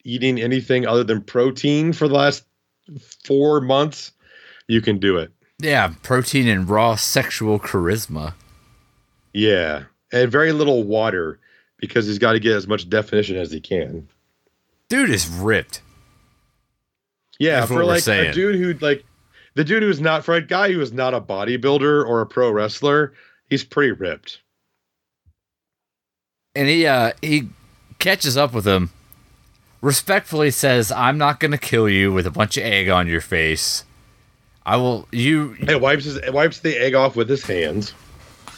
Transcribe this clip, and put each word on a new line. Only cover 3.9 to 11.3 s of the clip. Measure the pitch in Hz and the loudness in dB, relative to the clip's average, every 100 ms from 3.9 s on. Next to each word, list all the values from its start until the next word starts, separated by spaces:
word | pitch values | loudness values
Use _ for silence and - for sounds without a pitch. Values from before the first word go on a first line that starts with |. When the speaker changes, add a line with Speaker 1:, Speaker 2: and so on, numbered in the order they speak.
| - - _ _ - - - - | -4 -18 _ _ -20 -20 -20 0
Speaker 1:
you | 113 | 0
can | 110 101 | 2 0
do | 98 90 | 2 0
it. | 80 _ _ - | -4 _ _ -8
Speaker 2:
Yeah, | 156 131 101 78 | 0 0 0 -4
protein | - 127 123 139 120 | -2 -2 0 0 2
and | 98 90 | 2 2
raw | 107 117 107 | 2 2 0
sexual | - 139 - - 107 104 | -2 -2 -2 -4 -2 -2
charisma. | - 98 85 110 - 76 78 - _ - _ _ _ _ _ _ _ | -2 -2 0 -2 -4 -8 -10 -12 _ -20 _ _ _ _ _ _ _
Speaker 1:
Yeah, | 104 107 95 80 73 69 _ _ | 0 2 2 0 -4 -10 _ _
and | 123 123 | 0 2
very | 139 160 | 2 2
little | 151 147 127 | 2 2 2
water | 101 110 110 92 80 | 0 0 0 -2 -6